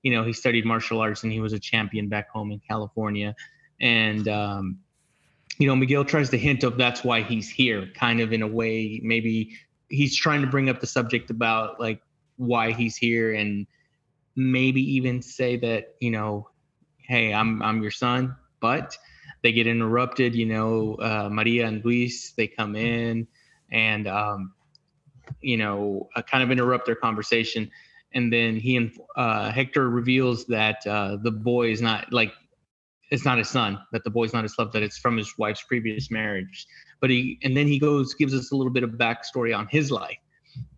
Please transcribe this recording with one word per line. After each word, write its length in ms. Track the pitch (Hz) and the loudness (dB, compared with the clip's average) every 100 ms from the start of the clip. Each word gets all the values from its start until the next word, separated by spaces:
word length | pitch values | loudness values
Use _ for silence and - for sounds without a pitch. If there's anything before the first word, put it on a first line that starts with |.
you 80 | 135 | 2
know, 100 | 120 | 2
he 80 | 113 | 2
studied 320 | 113 127 117 113 | 0 2 2 2
martial 360 | 113 - 113 | 0 0 -2
arts 220 | 110 104 | 0 -2
and 80 | 113 | -4
he 60 | 110 | -2
was 100 | 110 | -2
a 60 | 104 | -4
champion 480 | - 113 104 110 104 | 0 0 0 -4 -2
back 220 | 104 104 | -4 -4
home 220 | 110 104 | -8 -8
in 80 | 107 _ | -10 _
California. 640 | 107 104 - 107 104 104 107 - _ _ _ | -6 -4 -4 -2 -2 -4 -6 -16 _ _ _
And, 460 | 123 117 110 107 107 | 2 4 4 0 0
um, 500 | 104 104 101 95 95 _ _ _ _ _ _ _ - | 0 -2 -4 -6 -8 _ _ _ _ _ _ _ 0
you 100 | 139 | 4
know, 80 | 131 | 4
Miguel 300 | 131 143 139 | 4 2 2
tries 240 | 156 135 | 2 2
to 80 | 127 | 2
hint 260 | 147 139 | 2 2
of 140 | 127 120 | 2 2
that's 260 | 123 120 | 0 2
why 180 | 123 113 | 0 0
he's 280 | 107 113 104 | 2 -4 -4
here, 380 | - 127 107 92 - | 2 4 4 -4 -2
kind 240 | 123 117 | 0 2
of 100 | 113 | 2
in 100 | 113 | 0
a 60 | 107 | 0
way, 520 | 113 113 113 110 110 | -2 -2 -2 -4 -4
maybe 480 | 113 117 113 110 110 - _ _ _ | -2 0 2 0 -2 -10 _ _ _
he's 260 | 135 139 - | 0 0 2
trying 260 | 160 147 | 2 2
to 60 | 135 | 2
bring 220 | 139 135 | 2 0
up 100 | 123 | 0
the 80 | 123 | -2
subject 420 | - 113 117 - | -2 0 -2 -2
about, 500 | 117 117 113 110 - | -2 0 0 -2 -4
like, 220 | 117 107 _ _ _ - | -6 -6 _ _ _ -8
why 340 | 123 120 113 | 0 2 2
he's 240 | 113 117 - | 0 -2 0
here 360 | 117 117 113 | 0 2 0
and 320 | 107 104 101 101 _ _ _ _ _ _ - | 0 -2 -4 -8 _ _ _ _ _ _ -2
maybe 460 | 131 127 131 131 139 135 | 0 4 4 2 2 0
even 260 | 127 123 | 0 -2
say 340 | - - 127 120 | -6 -4 -2 0
that, 380 | 120 110 - - | 0 -2 -4 -6
you 100 | 123 | -2
know, 380 | 113 107 104 107 _ _ _ _ _ | -2 -2 -4 -8 _ _ _ _ _
"Hey, 360 | - 123 110 | 0 2 2
I'm, 280 | 104 113 110 | 2 0 0
I'm 200 | 107 110 | -2 -2
your 100 | 107 | -4
son," 440 | - 123 123 127 127 _ _ | -2 0 0 -2 -6 _ _
but 380 | 117 143 - - - - - - | 0 0 -4 -14 -20 -20 -20 0
they 80 | 120 | 2
get 140 | 117 117 | 4 2
interrupted, 680 | 117 113 120 123 - 123 117 | 2 2 2 0 2 2 2
you 100 | 113 | 0
know, 500 | 110 110 113 110 110 | 2 2 2 0 -2
uh, 340 | 110 107 101 | -2 -2 -2
Maria 360 | 104 113 117 117 | 0 2 2 0
and 160 | 110 113 | -2 0
Luis, 460 | 120 120 120 - | 2 0 -4 -12
they 140 | - 110 | -4 -4
come 280 | - 107 107 | -2 -4 -2
in 520 | 113 117 117 113 113 _ _ _ _ | -2 -2 -2 -4 -6 _ _ _ _
and, 360 | 113 110 107 104 | 0 0 0 -2
um, 460 | 101 104 101 95 _ _ _ _ _ _ - - - | -2 -2 -4 -8 _ _ _ _ _ _ -20 -16 -8
you 140 | 135 117 | -2 0
know, 520 | 107 101 104 98 - 120 | 0 -2 -2 -4 -6 -8
uh, 60 | |
kind 220 | 117 135 | 0 2
of 80 | 123 | 4
interrupt 340 | 127 123 123 - | 4 4 2 0
their 100 | 113 | 0
conversation. 760 | 120 107 110 117 113 113 104 - - - _ | 0 -2 0 0 0 -4 -6 -10 -20 -20 _
And 180 | 131 120 | -2 2
then 220 | 117 117 110 | 2 2 0
he 180 | 117 127 | 0 2
and, 160 | 117 - - - | 0 -4 -12 -2
uh, 360 | 120 107 104 | 0 0 0
Hector 380 | 117 131 - 127 | 0 0 2 2
reveals 560 | 120 120 127 127 117 - | 2 2 4 4 0 -2
that, 380 | 113 107 107 104 | 0 2 0 -2
uh, 300 | 104 98 104 | -2 -2 -2
the 100 | 117 | -2
boy 400 | 107 113 120 117 | -2 0 2 2
is 100 | 110 | 0
not, 300 | 117 107 - | 0 -2 0
like, 220 | 120 110 - _ _ _ _ _ _ _ | 0 0 -2 _ _ _ _ _ _ _
it's 120 | 131 131 | -2 2
not 120 | 123 | 0
his 120 | 104 | 0
son, 280 | 131 107 98 - | 0 0 -2 -6
that 120 | 113 | -6
the 60 | - | -2
boy's 240 | 110 113 | -2 0
not 100 | 117 | 0
his 120 | 107 - | -2 -2
love, 140 | 110 | -2
that 100 | 113 | 0
it's 140 | 107 - | -2 -2
from 180 | 127 117 | -2 -2
his 140 | 104 - | -4 -4
wife's 240 | 107 107 | -4 -4
previous 460 | - 123 113 107 - | -4 -2 -2 -6 -4
marriage. 540 | 113 107 98 95 - - - - - | -4 -4 -4 -8 -14 -20 -20 -20 -4
But 80 | 131 | 2
he, 260 | 123 127 - | 2 0 -4
and 120 | 139 131 | -2 2
then 120 | 147 | 2
he 100 | 139 | 4
goes, 340 | 147 147 135 - | 4 2 0 0
gives 180 | 139 | 0
us 180 | 131 127 | 0 -2
a 40 | 139 | -2
little 160 | 127 | 0
bit 100 | 127 | 0
of 80 | 120 | -2
backstory 640 | 113 117 117 - 127 117 110 | 0 -2 -2 -6 -4 -2 -2
on 100 | 107 | 0
his 220 | 151 143 | 0 2
life, 260 | 117 80 - _ _ _ 127 - | -2 -4 -14 _ _ _ -14 -14